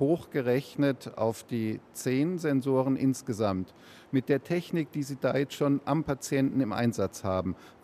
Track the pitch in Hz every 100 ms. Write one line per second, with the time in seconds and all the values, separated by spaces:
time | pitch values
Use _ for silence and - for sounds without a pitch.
0 | 143 165 - 147 123 123 - - 143 131
1 | - - 110 110 - 120 110 110 - -
2 | 131 131 156 180 156 135 131 131 131 135
3 | 135 127 - 104 107 95 92 - - -
4 | - 135 127 139 - 175 170 170 147 151
5 | 135 135 131 131 139 - 143 143 - 151
6 | 151 135 - 139 135 131 127 107 120 110
7 | 95 - 95 92 92 87 - -